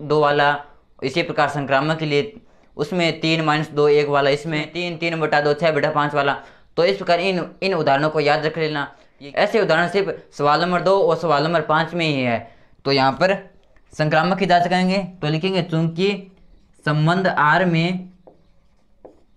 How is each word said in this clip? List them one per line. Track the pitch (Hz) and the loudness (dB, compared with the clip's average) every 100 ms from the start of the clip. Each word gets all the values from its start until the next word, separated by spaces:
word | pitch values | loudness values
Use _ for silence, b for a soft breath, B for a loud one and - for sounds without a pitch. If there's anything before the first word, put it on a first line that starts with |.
दो | 147 151 | -2 2
वाला, | 147 147 143 147 - - _ _ | 2 2 2 0 -6 -20 _ _
इसी | 131 170 | -6 -4
प्रकार | 165 147 143 | -2 0 -2
संक्रामक | 147 131 135 151 160 | -2 -2 0 0 -2
के | 156 | -2
लिए | 143 143 - - b b - | -2 -2 -6 -20 b b -8
उसमें | 170 180 170 156 | -4 -2 -2 -2
तीन | 160 160 | -2 0
माइनस | 160 151 156 | 0 0 -2
दो | 143 147 | 0 2
एक | 147 147 | 4 2
वाला, | 143 139 | 2 2
इसमें | 143 165 156 151 | 0 -2 -6 -6
तीन, | 170 175 165 | -6 -8 -6
तीन | 170 165 | -4 -2
बटा | 151 151 | 0 0
दो | 147 | 2
छः | 147 170 | 2 0
बटा | 151 147 | 0 0
पाँच | 147 147 | 0 -2
वाला। | 147 139 131 B B B - | 0 -2 -2 B B B 0
तो | |
इस | 170 196 | 0 0
प्रकार | 180 175 | 0 0
इन, | 190 185 160 - | 0 -2 -4 -6
इन | 190 | -2
उदाहरणों | 180 143 135 151 | 0 2 2 2
को | 156 | 0
याद | 143 151 151 | 2 2 0
रख | 160 | -2
लेना। | 156 151 143 - b - | -4 -4 -8 -12 b -20
ऐसे | 139 139 208 226 | -8 -2 0 2
उदाहरण | 185 160 175 | 2 2 0
सिर्फ | 190 190 - - | -2 -4 -6 -10
सवाल | - 147 151 | -2 2 2
नंबर | 175 180 | 2 0
दो | 165 196 | 2 2
और | 170 160 | 2 2
सवाल | 170 147 | 0 0
नंबर | 156 170 | 2 0
पाँच | 156 156 165 | 0 0 0
में | 175 160 | -2 -2
ही | 139 | 0
है। | 127 113 - B B B | -2 -2 -6 B B B
तो | - | -2
यहाँ | 139 131 | 2 2
पर | 131 180 190 - - _ _ _ | 2 2 0 -6 -20 _ _ _
संक्रामक | - 151 160 165 185 | -4 0 2 2 0
की | 185 | 2
जांच | 175 175 | 2 2
करेंगे | 180 185 190 185 - | 0 0 0 -4 -6
तो | 147 | -4
लिखेंगे | 156 185 190 | -2 -2 -2
चूंकि | 170 160 165 165 196 190 - - - - _ _ - | -2 -2 -2 0 -2 -2 -8 -20 -20 -20 _ _ -2
संबंध | 151 156 180 185 | 0 2 2 0
आर | - 147 160 | 2 2 2
में, | 185 165 165 185 - - - - _ _ _ _ _ _ - _ _ | 2 0 0 -4 -8 -20 -20 -20 _ _ _ _ _ _ -20 _ _